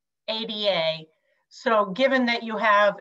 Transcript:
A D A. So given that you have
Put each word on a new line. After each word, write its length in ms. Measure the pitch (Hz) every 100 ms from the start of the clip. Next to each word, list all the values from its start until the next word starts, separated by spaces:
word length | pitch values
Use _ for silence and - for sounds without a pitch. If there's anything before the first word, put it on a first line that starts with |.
| _ _ -
A 180 | 220 220
D 220 | 214 208
A. 380 | 175 160 160 156 _ _ _ _
So 380 | - 247 214 202
given 400 | 185 262 262 240
that 160 | 233
you 140 | 233 208
have 400 | 220 208 208 -